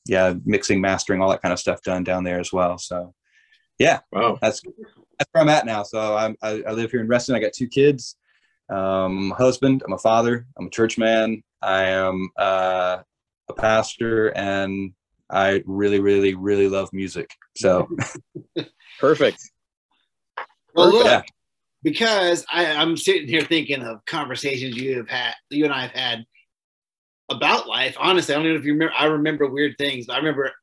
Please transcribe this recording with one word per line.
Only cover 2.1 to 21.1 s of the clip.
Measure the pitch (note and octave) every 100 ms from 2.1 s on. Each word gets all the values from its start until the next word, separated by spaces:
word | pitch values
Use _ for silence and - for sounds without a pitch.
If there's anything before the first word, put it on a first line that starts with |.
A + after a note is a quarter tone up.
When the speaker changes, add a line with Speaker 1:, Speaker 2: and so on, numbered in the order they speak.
| F#2
Speaker 1:
there | F2+ F2
as | F2
well. | F#2 F2+ F#2
So, | - F2+ F2 _ _ _ _ _ _ _
yeah, | C#3+ D3 -
Speaker 2:
Wow. | G2 A2+ -
Speaker 1:
that's, | A2 - - - - _ _ -
that's | C#3+
where | E3
I'm | D3+
at | D3+ A#2+
now. | G#2+
So | G#2 A2 G#2+ G#2+
I'm, | A2 G#2+
I, | A2 G#2+
I | G#2+
live | A2 A2+
here | B2
in | A2
Reston. | B2 C3
I | A#2
got | G#2+
two | - A#2+
kids. | C#3 C#3+ C3+ - - _ _ _ _ -
Um, | G2
I'm | F#2+ F#2+ F#2+ F#2+ G2
a |
husband. | F2+ B2+ B2+ C3+ C3+
I'm | -
a | F#2
father. | A2+ A2+ A#2 A#2+ A#2+ -
I'm | F2+
a |
church | - A2 -
man. | A2+ A2+ A2 A2 - _
I | G2 F#2+ F#2+
am, | F#2+ F#2+ F#2+ F#2 -
uh, | G2 F#2+ F#2 F#2 F2+ F#2 - _ _ _ -
a |
pastor, | - A2 A2 A2 - A#2 A2+ A2 -
and | G2 G2 G2 G2 F#2+ - _ _ _
I | F#2+ G2 G2 F#2
really, | F#2+ G2+ G2+
really, | G2 G2+ G2
really | F#2 G2 G2+ G2
love | G2 F#2
music. | F#2+ F#2+ E2+ - - _ -
So. | G2 F#2 F2+ - - - - - -
<laughs> | E3 - _ - -
Speaker 2:
Perfect. | D3+ D#3 B2+ - - _ _ _ _ _ _ _ _ - - _ _
Speaker 3:
Well, | E3 F3
look, | G#3+
Speaker 1:
Yeah. | A3+